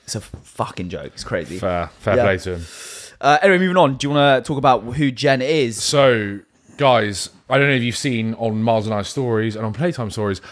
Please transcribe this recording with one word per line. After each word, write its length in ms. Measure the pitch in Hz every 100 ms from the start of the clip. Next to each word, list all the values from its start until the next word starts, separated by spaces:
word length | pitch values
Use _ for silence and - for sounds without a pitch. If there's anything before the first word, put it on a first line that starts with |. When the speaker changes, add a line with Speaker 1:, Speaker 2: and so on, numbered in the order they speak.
Speaker 1:
It's 120 | - 113
a 40 |
fucking 680 | - - - - 110 - 90
joke. 240 | 85 69
It's 80 | -
crazy. 360 | - 104 80 90
Speaker 2:
Fair. 320 | 98 87 85 -
Fair 160 | - 92
Speaker 1:
Yeah. 80 |
Speaker 2:
play 140 | 101 92
to 180 | 95 87
him. 100 | 82 - - - - -
Speaker 1:
Uh, 200 | 139 147
anyway, 180 | 196 180
moving 180 | 185 180
on. 180 | 151 131
Do 100 | 139
you 60 |
wanna 280 | 147 143 131
talk 160 | 117 131
about 220 | 139 160
who 280 | 214 135 143
Jen 300 | 117 143 135
is? 420 | 131 156 123 107
Speaker 2:
So, 580 | - 147 139 117 101 101 - _ _ -
guys, 540 | 143 120 107 98 - - -
I 80 | 135
don't 120 | 139
know 60 |
if 80 | 131
you've 140 | 120 107
seen 380 | 147 117 113
on 280 | 113 113 110
Miles 220 | 113 113 107
and 80 |
I's 140 | 107 98
stories 480 | - 127 113 113 107
and 80 |
on 80 | 110
Playtime 380 | 107 170 151 113
stories, 320 | 98 104 95 -